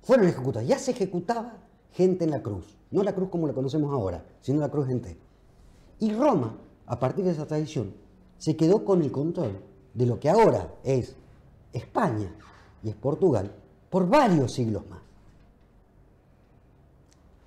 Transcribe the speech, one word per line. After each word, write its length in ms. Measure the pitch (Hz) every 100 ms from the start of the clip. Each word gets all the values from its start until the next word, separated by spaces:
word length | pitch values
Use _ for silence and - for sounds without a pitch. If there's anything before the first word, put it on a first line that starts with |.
Fueron 240 | - 254 180
ejecutados. 420 | 131 131 107 127
Ya 100 | 269
se 120 | 262
ejecutaba 640 | 240 190 180 175 233 233 220 - _ _
gente 320 | - 185 180
en 60 | 160
la 120 | 143
cruz, 340 | 113 98 - _ _
no 120 | 160
la 120 | 202
cruz 160 | 185 185
como 160 | 175 156
la 80 |
conocemos 360 | 123 135 156 143
ahora, 320 | 139 95 82 - -
sino 180 | - 147
la 80 | 147
cruz 220 | 147 131
en 100 | 123
T. 160 | 90 82 _ _ _ - - - - -
Y 120 | 214
Roma, 460 | 214 294 190 113 113 - _ -
a 120 | 120
partir 260 | 131 147
de 60 | 185
esa 160 | 156 143
traición, 480 | 151 156 139 98 - - _ _ _
se 180 | -
quedó 300 | - 165 214
con 160 | - 185
el 100 | 143
control 520 | 131 160 175 123 95 - - -
de 100 | 110
lo 160 | 123 113
que 80 | 143
ahora 460 | 208 202 113 87 -
es 320 | 120 135 - - - - - - _
España 600 | - - - 196 110 95 - - - - -
y 80 | 110
es 60 | 98
Portugal 580 | 135 156 185 113 98 - - _ _
por 180 | 185 180
varios 460 | 285 247 170 123
siglos 340 | - 113 101 -
más. 100 | - - - - _ - _ _ _ _ _ _ _ _ _ _ _ _ _ _ _ _ _ _ _